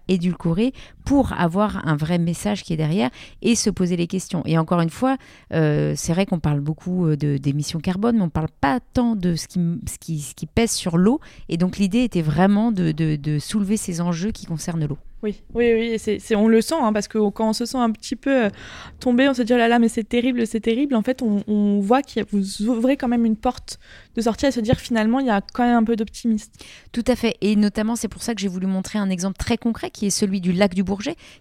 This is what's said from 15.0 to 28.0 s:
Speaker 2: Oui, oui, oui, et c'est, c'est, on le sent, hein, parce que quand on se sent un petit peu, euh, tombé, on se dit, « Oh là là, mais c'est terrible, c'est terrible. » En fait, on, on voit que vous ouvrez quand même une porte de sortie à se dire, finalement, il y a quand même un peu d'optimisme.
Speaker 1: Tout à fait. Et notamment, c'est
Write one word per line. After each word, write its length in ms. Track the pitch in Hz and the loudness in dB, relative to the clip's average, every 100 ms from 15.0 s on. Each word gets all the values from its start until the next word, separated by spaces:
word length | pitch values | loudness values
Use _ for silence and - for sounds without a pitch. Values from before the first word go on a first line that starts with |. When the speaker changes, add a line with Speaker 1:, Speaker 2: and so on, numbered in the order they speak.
| - - | -10 -8
Speaker 2:
Oui, 180 | 214 196 - 226 | -8 -8 -8 0
oui, 180 | 240 | 2
oui, 120 | 226 233 | 2 0
et 120 | 226 | -2
c'est, 220 | - 202 | -2 -4
c'est, 160 | - 214 | 0 2
on 120 | 220 | 6
le 140 | 226 | 6
sent, 140 | - 330 | 4 0
hein, 140 | 226 | 2
parce 140 | 208 - | 0 -2
que 220 | 220 208 | 0 0
quand 200 | - 220 | 0 -2
on 40 | |
se 120 | 220 240 | 0 -2
sent 140 | 262 | 0
un 100 | 233 | 0
petit 260 | 214 - 254 | -2 -6 -6
peu, 300 | 269 269 208 | 0 2 2
euh, 40 | - - - - - | -2 -18 -18 -18 -6
tombé, 280 | 254 240 277 | 0 4 4
on 60 | |
se 80 | 254 | 2
dit, « 120 | 220 247 | 2 4
Oh 20 | |
là 100 | 233 | 4
là, 120 | 233 | 4
mais 80 | 226 | 4
c'est 140 | - | 0
terrible, 420 | 214 240 247 247 226 | -2 0 0 0 0
c'est 140 | 226 | -2
terrible. » 340 | 226 226 285 233 | 0 0 2 0
En 60 | |
fait, 220 | 233 254 | 0 -2
on, 200 | 226 202 202 | 0 0 0
on 320 | 208 208 202 | 2 2 2
voit 240 | 196 262 | 4 2
que 160 | 285 226 202 | 0 -6 -2
vous 300 | 202 190 - 214 | -2 -2 -4 -2
ouvrez 280 | 226 254 277 | 2 2 0
quand 120 | 240 | 0
même 180 | 240 226 | 2 2
une 120 | 214 | 0
porte 420 | 254 - - - - - - | -2 -4 -12 -18 -18 -20 -10
de 80 | - | -2
sortie 240 | 226 208 277 | -2 0 0
à 60 | |
se 80 | 247 | 0
dire, 160 | 214 254 | 0 0
finalement, 440 | - 226 214 254 | 0 0 2 2
il 60 | 262 | 2
y 60 | |
a 100 | 202 | 0
quand 220 | - - 240 | -2 0 2
même 120 | 240 | 4
un 60 | |
peu 120 | 220 226 | 2 0
d'optimisme. 560 | 214 - 233 214 - - - - - | -2 -4 -2 -2 -4 -20 -20 -20 -10
Speaker 1:
Tout 120 | 240 233 | -6 0
à 80 | 240 | 0
fait. 220 | 226 - | 0 0
Et 140 | 202 208 | 0 4
notamment, 400 | 208 220 220 | 2 2 -2
c'est 120 | 233 | -2